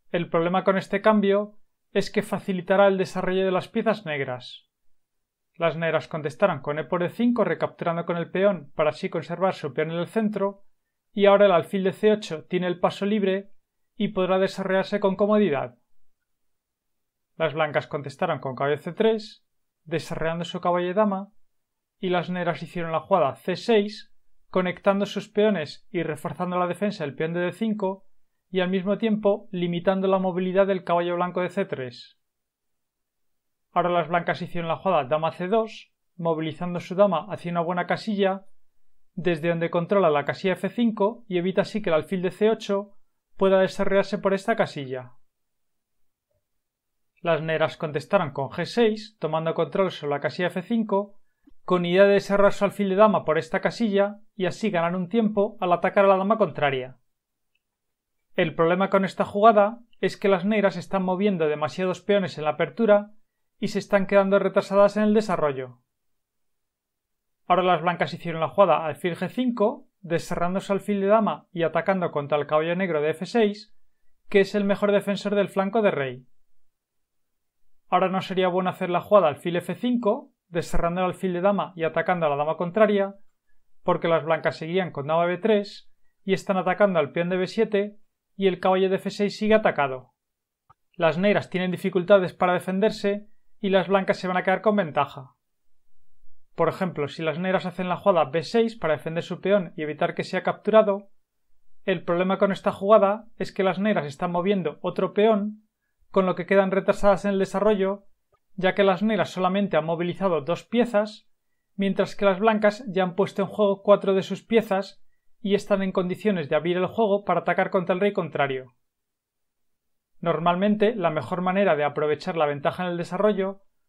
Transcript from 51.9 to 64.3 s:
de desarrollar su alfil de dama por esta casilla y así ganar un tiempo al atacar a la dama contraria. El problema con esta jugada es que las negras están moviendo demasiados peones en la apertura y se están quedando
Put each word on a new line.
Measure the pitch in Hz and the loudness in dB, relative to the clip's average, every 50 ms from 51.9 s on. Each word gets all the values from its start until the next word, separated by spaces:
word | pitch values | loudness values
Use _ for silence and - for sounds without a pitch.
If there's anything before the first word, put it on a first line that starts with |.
| 175 190 202 | 6 6 8
de | 202 202 | 8 6
desarrollar | 196 196 - 196 202 202 196 196 | 4 2 2 2 4 4 4 4
su | - 202 | 2 -2
alfil | 190 - - 202 190 | -2 0 -2 -2 0
de | 185 | 4
dama | 196 220 208 180 156 - | 6 6 6 6 2 0
por | 156 156 | 0 0
esta | 160 156 - - 190 | 0 0 -2 -4 -2
casilla | - 170 - - 233 208 196 196 202 208 214 - - _ _ | -2 -2 -2 -2 -2 0 2 2 0 0 -2 -10 -20 _ _
y | - 180 | -4 -4
así | 170 - - 220 208 | -4 -2 -2 -4 -2
ganar | 175 170 170 170 180 | 0 0 0 0 -2
un | 185 180 | -4 -4
tiempo | 175 226 233 220 208 214 202 196 208 - - | -2 0 2 2 2 2 0 0 -2 -2 -4
al | 190 175 | 0 0
atacar | 175 170 - 185 - 208 196 | 2 2 0 0 2 4 6
a | |
la | 196 190 | 6 4
dama | 185 190 202 214 214 | 4 2 0 2 2
contraria. | 202 156 - 147 147 139 135 127 127 131 131 _ _ _ _ _ _ _ _ _ _ _ _ _ _ _ _ _ _ _ _ _ _ _ _ _ _ _ - | 2 0 0 -2 -2 0 0 -2 -6 -10 -14 _ _ _ _ _ _ _ _ _ _ _ _ _ _ _ _ _ _ _ _ _ _ _ _ _ _ _ -2
El | - 180 156 143 | -2 -2 0 0
problema | - 165 165 180 185 - - | 0 2 2 2 2 2 2
con | 208 190 190 | 2 0 0
esta | 175 - - 185 | 0 -2 -4 -6
jugada | - - 202 208 233 214 208 202 214 240 - - _ - - | -4 0 6 6 8 8 6 4 4 0 -8 -18 _ -8 -6
es | 196 185 - | -4 -4 -4
que | - - 196 | 0 2 2
las | 196 175 175 | 2 2 2
negras | 208 220 208 196 190 160 | 0 0 2 2 0 0
están | 175 147 - 190 190 185 | -2 -6 -4 -4 -2 -2
moviendo | 185 185 180 202 208 190 165 160 | -2 -2 0 0 0 0 0 0
demasiados | 151 151 151 151 143 - 180 185 185 170 - | 0 0 -2 -4 -4 -4 -4 -4 -4 -4 -4
peones | - - 202 202 185 165 - 151 | -2 0 0 2 0 -2 -6 -4
en | 151 | -4
la | 151 | -2
apertura | 147 - 170 160 - - 226 208 208 208 208 - - - _ _ _ _ _ _ _ _ | 0 0 -2 -4 0 0 4 6 6 6 4 -2 -12 -20 _ _ _ _ _ _ _ _
y | 208 202 | -6 -4
se | 202 196 | -2 -4
están | 190 - 208 196 190 | -2 0 0 2 2
quedando | 190 202 202 190 196 | 4 4 4 6 6